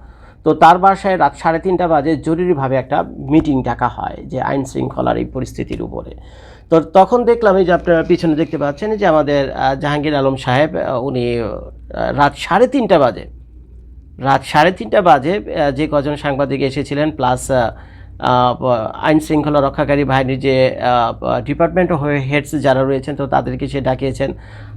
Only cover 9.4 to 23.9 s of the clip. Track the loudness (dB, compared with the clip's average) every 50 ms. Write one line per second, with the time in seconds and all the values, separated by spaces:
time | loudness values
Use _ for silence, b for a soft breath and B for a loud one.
9.4 | 0 -2 -4 -2 -2 -2 -2 -2 -2 -2 -2 -2 -2 0 0 0 0 0 0 -2
10.4 | -2 0 2 2 2 0 -2 -4 -4 -2 -2 -4 -4 -4 -2 -2 -2 -2 -2 -2
11.4 | -4 -6 -8 -10 -12 -14 -16 -18 -18 -12 -8 -4 -4 -2 0 2 2 2 2 -2
12.4 | -4 0 2 2 2 2 2 0 2 4 4 4 4 2 0 -2 -8 -16 -16 -20
13.4 | -20 -20 -20 -20 -20 -20 -20 -20 -20 -20 -20 -20 -20 -20 -14 -6 -2 0 0 0
14.4 | 0 0 2 4 4 4 2 -2 -4 -2 0 2 4 6 4 4 4 0 -2 -4
15.4 | -4 -6 -4 -2 0 0 0 -2 -2 -2 0 -2 -2 -2 -4 -4 -4 -4 -2 -2
16.4 | -2 -2 -2 -2 -2 -2 -2 -4 -6 -4 -2 -2 -2 -2 -2 -2 0 0 0 -2
17.4 | -2 0 0 0 0 0 -4 B B B B B B B B -4 0 2 2 4
18.4 | 4 2 0 0 0 0 0 0 -2 -4 -6 -2 0 2 2 2 2 0 0 0
19.4 | 0 2 2 2 2 2 0 -2 -2 0 0 0 0 2 0 0 0 0 -2 -2
20.4 | 0 2 2 4 2 2 0 0 0 0 2 2 2 0 -2 -4 -4 -2 -2 -2
21.4 | -2 -4 -2 0 0 0 0 0 0 0 0 -2 -2 -2 -2 -2 -2 -2 -2 -2
22.4 | -2 -2 -4 -2 2 2 2 2 2 0 0 -2 -4 -6 -6 -6 -4 -2 -2 -2
23.4 | -2 -2 -4 -6 -6 -6 -6 -4 -2 -2